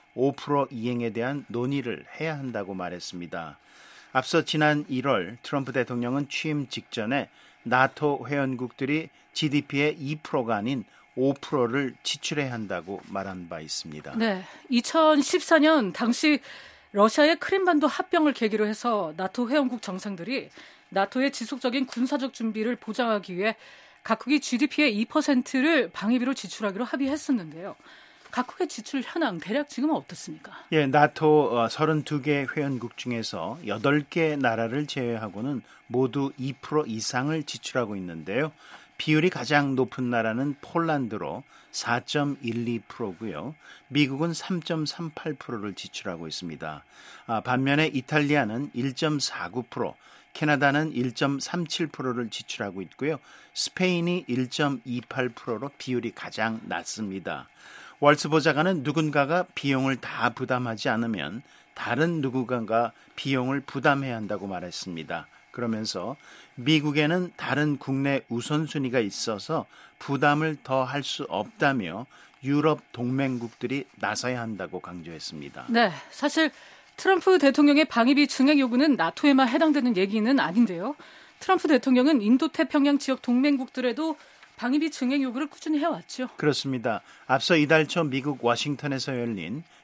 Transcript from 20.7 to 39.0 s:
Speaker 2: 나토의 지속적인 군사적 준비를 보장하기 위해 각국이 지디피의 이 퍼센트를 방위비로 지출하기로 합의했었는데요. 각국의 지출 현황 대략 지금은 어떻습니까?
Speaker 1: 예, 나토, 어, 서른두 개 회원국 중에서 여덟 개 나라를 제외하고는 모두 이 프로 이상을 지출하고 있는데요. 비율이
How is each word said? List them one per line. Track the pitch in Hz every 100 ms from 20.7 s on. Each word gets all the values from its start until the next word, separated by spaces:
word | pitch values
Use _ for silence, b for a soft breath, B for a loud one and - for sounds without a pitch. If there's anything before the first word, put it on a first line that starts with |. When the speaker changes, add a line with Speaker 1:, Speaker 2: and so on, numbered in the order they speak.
| B _
Speaker 2:
나토의 | 190 196 254 269
지속적인 | - 226 262 247 269 254
군사적 | 233 254 277 262
준비를 | - 226 214 220 233
보장하기 | - 214 233 208 180 180
위해 | 220 - B B B B
각국이 | - 220 247 294
지디피의 | - 240 294 - 294 202
이 | 233
퍼센트를 | 302 294 254 - 262 302 311 180
방위비로 | - 208 247 247 269
지출하기로 | 185 - 208 196 247
합의했었는데요. | 262 269 294 - 240 160 160 185 - B B B B B
각국의 | 247 247 - 330
지출 | - - 269
현황 | - 339 254 170
대략 | 175 277 285
지금은 | - 302 214
어떻습니까? | - - - 311 - - -
Speaker 1:
예, | 156 139
나토, | 147 151 - 156 151 139
어, | 117 113
서른두 | - 151 156 - 147
개 | 135 143 131 160
회원국 | 139 127 117 -
중에서 | 123 117 107 95 82 156 113
여덟 | 107 139 147 143
개 | 175 160 143
나라를 | 123 113 113 139 147
제외하고는 | 139 120 113 107 98 131 127 b b -
모두 | 120 131 143 135 -
이 | 135
프로 | 127 - 151 117
이상을 | 110 - 127 143 160
지출하고 | 147 - - 131 107 101
있는데요. | 90 82 78 117 151 B B B B
비율이 | -